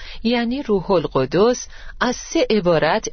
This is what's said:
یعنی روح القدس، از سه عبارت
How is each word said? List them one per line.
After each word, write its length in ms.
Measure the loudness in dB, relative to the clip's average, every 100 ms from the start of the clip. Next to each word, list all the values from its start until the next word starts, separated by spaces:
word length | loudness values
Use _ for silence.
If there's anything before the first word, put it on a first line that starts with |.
| -12 -6
یعنی 400 | -2 0 -2 -4
روح 280 | 0 0 2
القدس، 800 | 0 2 0 2 4 2 2 -6 -14 -12 -4
از 160 | -2 -2
سه 300 | -2 0 2
عبارت 580 | 2 2 2 2 0 -2